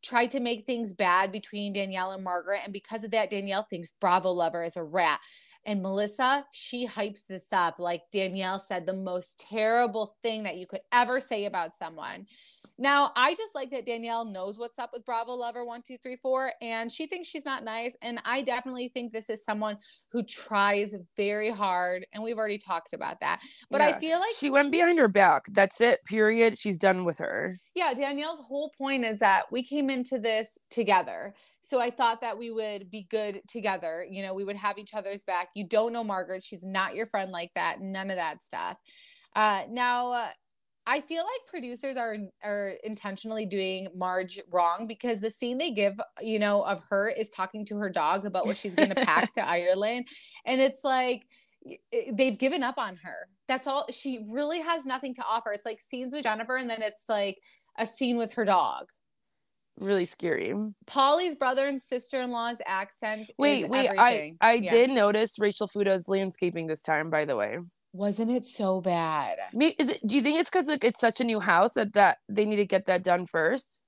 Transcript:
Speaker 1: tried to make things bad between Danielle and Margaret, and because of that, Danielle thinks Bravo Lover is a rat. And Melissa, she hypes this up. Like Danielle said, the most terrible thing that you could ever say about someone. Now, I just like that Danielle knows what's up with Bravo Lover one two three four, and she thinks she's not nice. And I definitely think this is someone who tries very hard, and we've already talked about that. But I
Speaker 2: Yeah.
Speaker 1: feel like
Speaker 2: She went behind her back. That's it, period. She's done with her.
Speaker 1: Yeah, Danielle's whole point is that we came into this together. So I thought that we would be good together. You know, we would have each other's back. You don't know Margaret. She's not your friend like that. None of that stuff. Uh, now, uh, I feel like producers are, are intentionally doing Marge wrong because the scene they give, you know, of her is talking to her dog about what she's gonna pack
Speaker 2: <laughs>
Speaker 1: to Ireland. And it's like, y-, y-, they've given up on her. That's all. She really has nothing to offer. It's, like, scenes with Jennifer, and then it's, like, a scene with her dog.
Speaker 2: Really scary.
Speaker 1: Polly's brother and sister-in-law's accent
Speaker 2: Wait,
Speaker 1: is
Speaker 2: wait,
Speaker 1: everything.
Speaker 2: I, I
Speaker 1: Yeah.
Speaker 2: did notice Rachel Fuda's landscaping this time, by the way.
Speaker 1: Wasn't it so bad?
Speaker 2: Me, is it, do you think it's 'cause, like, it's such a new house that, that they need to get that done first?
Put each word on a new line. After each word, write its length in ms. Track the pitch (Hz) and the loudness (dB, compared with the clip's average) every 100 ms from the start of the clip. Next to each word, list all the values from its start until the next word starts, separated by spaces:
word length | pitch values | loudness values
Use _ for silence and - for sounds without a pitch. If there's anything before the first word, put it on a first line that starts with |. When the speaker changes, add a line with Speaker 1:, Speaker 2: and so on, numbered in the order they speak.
Speaker 1:
tried 280 | - 240 240 | 0 2 2
to 100 | 269 | 0
make 240 | 240 233 - | -2 -4 -2
things 280 | 240 226 | -4 -4
bad 380 | 180 185 180 196 | 0 4 4 4
between 400 | 202 - 208 202 | -2 -10 -8 -4
Danielle 400 | 202 196 190 185 | -4 -4 -4 -4
and 140 | 190 185 | -6 -4
Margaret, 340 | 175 165 202 202 | -4 -2 -4 -4
and 80 | |
because 320 | 196 - 220 214 | -10 -10 -10 -2
of 60 | |
that, 180 | 220 208 | 0 0
Danielle 340 | 208 196 196 | -2 -2 -2
thinks 300 | 220 180 170 _ | -2 -8 -10 _
Bravo 300 | 196 180 185 | 2 4 2
Lover 340 | 180 165 170 170 | 2 0 0 -6
is 100 | 175 | -8
a 80 | |
rat. 380 | 160 175 165 143 - - - - - | -4 0 2 0 -4 -20 -20 -16 -6
And 160 | 208 | -4
Melissa, 640 | 190 196 208 208 254 277 285 | -2 -2 -2 2 2 2 -2
she 360 | - - 247 240 | -12 -10 -6 -8
hypes 380 | 220 208 208 - | -4 -6 -6 -14
this 260 | 185 - | -14 -2
up. 260 | 196 170 165 | 0 0 -2
Like 240 | 175 170 - | -4 -4 -4
Danielle 480 | 202 190 190 185 196 | -2 -2 -2 -4 -4
said, 260 | - 185 165 | -4 -6 -4
the 80 | |
most 460 | 190 190 180 180 - | -6 -4 -6 -8 -18
terrible 800 | - 220 214 233 240 214 208 _ | -10 -2 2 4 2 0 -6 _
thing 200 | 233 220 | -6 -4
that 140 | 208 170 | -6 -8
you 80 | 180 | -10
could 140 | 190 - | -12 0
ever 280 | 247 240 254 | 2 4 0
say 260 | 262 220 202 | -2 -4 -2
about 280 | 190 165 | -4 -6
someone. 520 | - 165 160 - - 202 - - - - - | -8 -12 -10 -10 -10 -14 -20 -20 -20 -20 -2
Now, 320 | 262 285 285 - | 4 4 4 4
I 200 | 262 339 | 2 2
just 180 | 440 | -6
like 160 | 302 262 | -8 -8
that 140 | 262 233 | -8 -6
Danielle 400 | 233 233 233 226 | -8 -4 -6 -6
knows 320 | 190 190 202 | -8 -8 -8
what's 220 | 233 - | -12 -10
up 100 | 247 | -12
with 140 | 254 233 | -12 -6
Bravo 280 | 233 233 | -4 -4
Lover 300 | 247 240 240 240 | -6 -8 -8 -10
one 180 | 233 | -12
two 140 | - 247 | -16 -14
three 160 | 254 254 | -12 -8
four, 380 | 269 262 262 - | 0 0 0 -4
and 300 | 240 226 226 | -6 -4 -6
she 140 | - 311 | -6 -6
thinks 220 | 370 339 | -8 -8
she's 180 | 320 285 | -10 -6
not 180 | 269 | -6
nice. 320 | 226 226 240 240 | -6 -6 -6 -8
And 180 | 233 233 - | -10 -8 -4
I 160 | 254 | -2
definitely 480 | 254 240 254 254 247 | 0 -2 -4 -8 -6
think 240 | 254 240 | -6 -8
this 160 | 220 214 | -8 -6
is 140 | 220 | -8
someone 340 | - 208 214 208 - - _ | -4 -2 -2 -6 -14 -20 _
who 140 | 240 | -6
tries 720 | 214 - - 208 202 202 208 202 175 - | -4 -8 -2 2 4 4 0 -6 -14 -2
very 360 | 202 208 214 | -2 0 -2
hard, 560 | 214 202 180 180 185 185 | -2 0 2 0 -2 -8
and 120 | 208 | -10
we've 140 | 226 226 | -6 -2
already 200 | 220 208 | -2 -2
talked 360 | 196 170 - | -4 -6 -6
about 260 | - 151 151 | -8 -8 -4
that. 220 | 147 165 - - - | -2 -2 -6 -20 -4
But 100 | 277 | 4
I 120 | 302 | 4
Speaker 2:
Yeah. 60 | - | 4
Speaker 1:
feel 200 | 320 339 | 0 0
like 160 | 403 453 | 0 0
Speaker 2:
She 140 | 285 | 4
went 220 | 269 285 | 4 4
behind 260 | 320 339 339 | 6 6 6
her 100 | 233 | 6
back. 360 | 202 185 147 - | 8 8 6 4
That's 280 | - 190 - | 4 4 6
it, 200 | 233 - - | 4 4 2
period. 520 | 220 214 226 226 214 | 2 4 6 4 4
She's 220 | 208 180 | -2 2
done 260 | 196 185 180 | 4 4 0
with 140 | - | -2
her. 400 | 165 104 165 185 _ | -4 -2 -4 -6 _
Speaker 1:
Yeah, 200 | 349 339 | -2 -2
Danielle's 460 | 254 277 285 302 330 | 0 -4 -4 -6 -8
whole 320 | 233 277 302 _ | -8 -6 -6 _
point 280 | 269 269 233 | -2 0 0
is 140 | 214 | 2
that 300 | 208 190 - | 4 4 2
we 120 | 240 | -6
came 260 | 247 285 269 | -4 -2 0
into 300 | 269 254 262 | -2 -2 -2
this 280 | 220 220 214 - _ | 0 0 -2 -12 _
together. 640 | - 208 190 160 85 135 202 _ _ | -4 4 4 2 -8 -12 -16 _ _
So 180 | - 262 | -4 -2
I 100 | 240 | -2
thought 300 | 247 240 226 | 0 0 0
that 160 | 233 226 | -4 -6
we 140 | 233 | -8
would 400 | 220 214 208 190 | -6 -6 -6 -10
be 120 | 214 | -14
good 380 | 185 220 208 202 - | -6 -4 -4 -8 -10
together. 580 | 240 208 190 170 165 180 | -4 -2 -2 -4 -8 -8
You 140 | 190 | -8
know, 100 | 196 | -8
we 100 | 190 | -6
would 140 | 196 202 | -6 -4
have 200 | 202 202 | -4 -4
each 160 | 208 | -8
other's 300 | 214 196 202 | -8 -8 -10
back. 260 | - 180 180 202 | -4 -4 -4 -8
You 120 | 190 | 0
don't 260 | 220 226 | 2 2
know 100 | 233 | -2
Margaret. 400 | 220 190 180 185 | -4 -4 -4 -8
She's 220 | - 190 185 | -10 -12 -4
not 300 | 190 190 175 | -2 -2 -2
your 100 | 220 | -4
friend 260 | 202 196 | -4 -4
like 200 | 180 175 - | -6 -6 -2
that. 240 | 170 - | -2 -2
None 300 | 190 190 190 | -6 -6 -4
of 80 | 190 | -2
that 240 | 160 151 | -4 -6
stuff. 360 | - - 87 175 _ - - - _ - | -10 -8 -8 -8 _ -20 -20 -20 _ 2
Uh, 300 | 214 202 - | 2 2 -2
now, 420 | 233 247 247 247 | -2 0 2 0
uh, 180 | 247 220 - _ _ _ _ - | -2 -4 -10 _ _ _ _ -2
I 140 | 269 | -2
feel 220 | 285 330 | -2 -6
like 180 | 359 494 494 | -4 -6 -8
producers 500 | 359 240 240 277 254 | -10 -10 -8 -8 -4
are, 200 | 233 214 202 _ | -6 -6 -10 _
are 260 | 208 202 196 185 | -6 -4 -4 -6
intentionally 600 | - 214 208 196 220 220 214 | -10 -8 -8 -8 -8 -6 -4
doing 420 | 196 190 190 190 185 | -2 -2 -4 -6 -4
Marge 460 | 185 185 185 190 185 | -2 -2 -4 -10 -2
wrong 360 | 180 170 175 226 | 2 4 2 -4
because 340 | 226 247 220 | -6 -2 -2
the 80 | 214 | -2
scene 280 | 220 240 254 | -4 -4 -2
they 140 | 339 | -2
give, 280 | 214 202 202 - - | 2 2 0 -10 -8
you 180 | 220 220 | -4 0
know, 240 | 208 202 | 2 2
of 200 | 190 196 - | 2 -2 0
her 200 | 202 208 | 0 0
is 200 | 233 214 | -2 -6
talking 360 | - 190 214 208 | -4 -6 -6 -8
to 100 | 208 | -4
her 120 | 202 | -2
dog 360 | 180 151 190 202 | 0 0 0 0
about 220 | 185 220 | -2 -2
what 100 | 202 | -2
she's 180 | 208 180 | -2 4
gonna 200 | 302 196 | 4 4
pack 360 | 262 160 220 | 4 4 4
Speaker 2:
<laughs> 40 | - | 0
Speaker 1:
to 120 | 196 | 0
Ireland. 600 | 175 175 190 208 240 247 - - - - | 0 2 2 2 -2 -6 -14 -20 -12 -2
And 140 | 262 | 4
it's 240 | 269 269 | 4 2
like, 440 | 285 262 254 247 _ _ _ _ | 0 2 2 -2 _ _ _ _
y-, 140 | - - _ | -20 -20 _
y-, 180 | 466 - | -4 -4
they've 260 | 208 262 202 | 2 2 4
given 240 | 262 320 | 0 2
up 160 | 247 262 | -2 -2
on 180 | 220 180 | -6 -8
her. 320 | 180 - - _ - | -14 -14 -14 _ -4
That's 200 | 262 262 | -4 0
all. 180 | 269 - | -2 -4
She 340 | 254 285 247 214 | -8 -6 -8 -6
really 280 | 233 294 339 | -4 -2 -2
has 240 | 320 330 269 | -2 -4 -2
nothing 280 | 262 269 247 | -6 -6 -8
to 80 | |
offer. 300 | - 339 330 | -4 -2 -2
It's, 120 | 208 233 | -6 -8
like, 140 | 220 | -10
scenes 340 | - 247 254 | -10 -8 -6
with 100 | 285 | -4
Jennifer, 340 | 240 214 226 254 | -2 -2 -2 -2
and 120 | 247 | -2
then 120 | 226 | -4
it's, 260 | 214 208 - | -4 -6 -2
like, 300 | 214 202 190 _ _ _ - | 0 0 -4 _ _ _ -6
a 80 | 220 | -6
scene 320 | - 254 240 | -2 0 0
with 160 | 226 | -2
her 120 | - 208 | -2 4
dog. 420 | 185 131 65 - _ _ _ _ _ _ _ _ - | 4 4 -2 -10 _ _ _ _ _ _ _ _ -10
Speaker 2:
Really 280 | 196 202 180 | 0 0 0
scary. 480 | - 175 151 90 202 214 208 - | -2 -2 0 0 -2 -4 -8 -6
Speaker 1:
Polly's 500 | 277 285 302 359 294 | 4 6 6 2 0
brother 320 | 262 254 277 | 0 2 0
and 140 | 277 | -2
sister-in-law's 800 | - 247 - 269 254 240 233 240 - | -4 -6 -4 -4 -4 -4 -4 -6 -4
accent 640 | 190 196 - 214 214 214 - | -4 -4 -6 -6 -6 -8 2
Speaker 2:
Wait, 260 | 277 277 | 4 4
Speaker 1:
is 40 | - | 2
Speaker 2:
wait, 220 | 262 262 | 2 2
Speaker 1:
everything. 500 | 196 240 233 151 165 | 6 6 6 -2 4
Speaker 2:
I, 140 | 226 233 | 6 6
I 40 | |
Speaker 1:
Yeah. 100 | 190 | 6
Speaker 2:
did 200 | 233 254 | 6 6
notice 480 | 262 202 214 226 - | 6 4 4 0 2
Rachel 280 | 208 202 208 | 0 0 -4
Fuda's 400 | 208 196 190 170 | 0 2 2 2
landscaping 600 | 196 190 - 180 170 160 | 0 0 0 -2 -2 -4
this 140 | 156 | -4
time, 280 | - 156 160 | 0 0 2
by 160 | 156 151 | 0 2
the 100 | 123 | 0
way. 220 | 104 123 175 _ _ | 0 -2 -10 _ _
Speaker 1:
Wasn't 360 | 185 202 202 226 | -4 -2 0 0
it 140 | 247 247 | 0 -2
so 360 | - 196 185 | -2 0 0
bad? 580 | 180 175 165 156 123 - 95 | 2 0 0 0 -2 -6 -6
Speaker 2:
Me, 220 | 220 311 - | 2 2 4
is 120 | 262 | -2
it, 160 | - 214 | 0 2
do 100 | 262 | 2
you 60 | |
think 180 | 254 311 | 4 2
it's 100 | 320 | 2
'cause, 180 | 370 285 | 2 2
like, 160 | 294 | 2
it's 160 | 240 - | 2 4
such 200 | 233 - | 0 2
a 40 | 240 | 0
new 140 | 220 | 0
house 340 | 185 175 214 | 4 6 6
that, 200 | 254 214 | 4 0
that 260 | 208 190 - _ | 6 6 6 _
they 160 | 202 214 | 0 2
need 100 | 208 | 2
to 80 | 202 | 2
get 200 | 190 190 | 2 2
that 180 | 180 | 2
done 220 | 185 180 175 | 4 2 2
first? 560 | 170 160 254 - - | 2 2 2 -4 -18